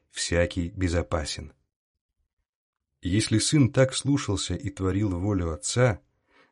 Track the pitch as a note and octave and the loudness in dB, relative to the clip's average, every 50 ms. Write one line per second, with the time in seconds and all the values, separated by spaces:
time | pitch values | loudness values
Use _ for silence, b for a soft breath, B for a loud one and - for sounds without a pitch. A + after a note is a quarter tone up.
0 | _ _ - - - - E2+ E2+ F2 E2+ - F#2 E2+ E2+ - F#2+ F#2 F2 E2 E2+ | _ _ -10 -8 -4 0 2 2 2 2 0 -4 -6 -6 -4 -2 -2 0 0 0
1 | D#2+ - - E2 D2+ - - - - - - _ _ _ _ _ _ _ _ _ | -2 0 -2 -4 -4 -4 -8 -10 -12 -14 -16 _ _ _ _ _ _ _ _ _
2 | _ _ _ _ _ _ _ _ _ _ _ _ _ _ _ _ _ _ _ _ | _ _ _ _ _ _ _ _ _ _ _ _ _ _ _ _ _ _ _ _
3 | - F2+ F2+ A2 A2 - A2+ G#2+ - - - D3+ C3+ G#2+ - C3 C3 C3 - - | -4 0 0 0 2 2 2 0 2 4 4 4 4 4 4 4 2 2 2 -2
4 | - C3 C#3+ C3+ - - G2+ F#2 - - F#2 - - G2 - - G2 F#2 F#2 G2+ | 0 0 0 0 0 -2 -4 -4 -2 -4 -4 -4 -6 -6 -6 -2 -2 0 0 0
5 | G#2+ G#2 F2+ E2+ F#2 G#2 G#2 F#2 F2 E2 D#2+ - - - - A#2+ B2 B2 F#2+ - | 0 0 -2 -2 -2 0 0 0 0 -2 -4 -6 -6 -4 0 2 2 2 2 0
6 | _ _ b b b b b b b b | _ _ b b b b b b b b